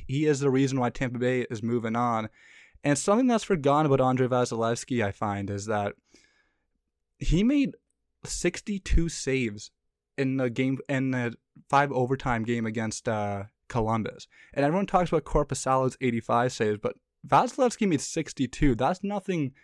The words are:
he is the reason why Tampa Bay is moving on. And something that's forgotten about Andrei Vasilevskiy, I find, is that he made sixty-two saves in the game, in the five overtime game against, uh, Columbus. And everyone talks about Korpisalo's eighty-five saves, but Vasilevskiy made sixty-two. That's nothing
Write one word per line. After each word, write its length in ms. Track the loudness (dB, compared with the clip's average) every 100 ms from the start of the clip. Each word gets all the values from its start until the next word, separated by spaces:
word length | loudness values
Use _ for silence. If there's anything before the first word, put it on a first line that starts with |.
| -6
he 220 | -2 2
is 140 | 2
the 100 | 2
reason 280 | 4 2 2
why 120 | -2
Tampa 260 | -2 -4 -2
Bay 300 | 0 0 -2
is 140 | -4
moving 320 | -2 -2 0 0
on. 340 | 0 0 -4 _ -20 -20 -20 _
And 160 | -2 0
something 260 | 2 2 4
that's 180 | 0
forgotten 440 | 0 0 4 4 4
about 120 | 4
Andrei 280 | 4 2 2
Vasilevskiy, 760 | 2 0 0 -2 -2 -2 -2
I 80 | -2
find, 380 | -2 -4 -4 -4
is 160 | -6 -4
that 280 | -2 -2 -6 _ _ _ _ _ _ _ _ _ _ _ -6
he 200 | 2 4
made 320 | 4 4 2 -2 _ _ _ _ -12
sixty-two 800 | -4 -2 -4 -8 -8 2 2 2
saves 640 | -2 -2 -2 -2 -6 -16 _ _ _ _ -4
in 200 | -2 0
the 120 | -2
game, 300 | 0 -2 -2 -4
in 220 | -2 0
the 240 | -2 -4 -6 _ -20 0
five 220 | 2 2
overtime 500 | 0 0 -2 -2 -2
game 240 | -2 -2 -2
against, 420 | -4 -4 -4 -4
uh, 360 | -2 -2 -6 -10 _ -6
Columbus. 600 | -2 0 0 -2 -8 -20 _ -12 -2
And 100 | 0
everyone 220 | 2 0
talks 240 | 0 2
about 120 | -2
Korpisalo's 720 | 0 -2 0 -4 0 2 2 0
eighty-five 500 | -2 -2 0 0 0
saves, 280 | 0 -2 0
but 140 | -4 -8 _ _ 2
Vasilevskiy 600 | 4 4 2 0 2 0
made 140 | 0
sixty-two. 720 | -2 -6 -6 -4 -4 2 2
That's 300 | 4 0 -2
nothing 480 | -4 -6 -4 -2 -2 -6